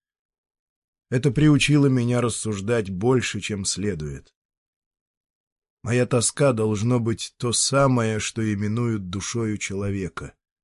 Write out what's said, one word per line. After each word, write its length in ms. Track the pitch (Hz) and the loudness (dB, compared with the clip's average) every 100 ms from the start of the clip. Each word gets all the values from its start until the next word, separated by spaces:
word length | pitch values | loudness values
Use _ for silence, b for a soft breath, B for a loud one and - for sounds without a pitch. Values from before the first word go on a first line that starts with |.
| _ _ _ _ _ _ _ _ _ _ _ | _ _ _ _ _ _ _ _ _ _ _
Это 200 | 123 139 | 0 0
приучило 560 | 120 151 143 - 147 139 | 4 6 6 4 4 4
меня 340 | 131 120 123 | 4 2 0
рассуждать 680 | 120 - 110 101 98 120 98 | 0 -2 -4 -4 0 0 0
больше, 500 | 92 113 131 107 107 | -2 2 2 0 -6
чем 240 | - 101 | -6 -6
следует. 680 | 95 - 101 87 76 67 - _ _ _ _ _ _ _ _ _ _ _ _ _ _ _ | -4 -4 -4 -4 -8 -10 -16 _ _ _ _ _ _ _ _ _ _ _ _ _ _ _
Моя 220 | - 120 123 | -2 0 2
тоска 460 | 127 110 - 143 | 2 0 2 2
должно 460 | 113 110 107 117 123 | 2 0 0 0 0
быть 360 | 113 113 - - | 0 -4 -6 -8
то 160 | 120 | -4
самое, 680 | 110 - 139 139 123 110 107 | -2 0 2 4 4 2 -2
что 240 | - - | -4 -4
именуют 680 | 110 104 104 110 120 110 92 | -2 0 -2 0 -2 -2 -4
душою 480 | 95 - 117 110 104 | -8 -6 -4 -4 -4
человека. 760 | - 98 101 98 90 - 69 - _ _ | -6 -4 -4 -4 -6 -8 -14 -16 _ _